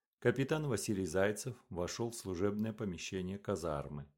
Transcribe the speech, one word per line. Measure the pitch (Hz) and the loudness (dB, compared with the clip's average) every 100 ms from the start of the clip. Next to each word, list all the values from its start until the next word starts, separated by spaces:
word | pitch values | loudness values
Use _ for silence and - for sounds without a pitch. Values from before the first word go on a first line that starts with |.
| _ _ | _ _
капитан | 123 127 135 156 147 | 4 4 2 2 2
Василий | 107 - 98 90 | 0 2 0 2
Зайцев | 90 101 107 131 113 - | 4 4 2 -4 -8 -6
вошел | 85 87 - 117 | -4 -2 -2 -4
в | - | -4
служебное | 98 87 101 104 110 | -4 0 0 2 -2
помещение | 107 104 82 - 95 92 98 | -2 -4 -4 -4 -4 -4 -4
казармы. | - 92 82 73 69 73 - | -2 -2 0 -2 -2 -8 -10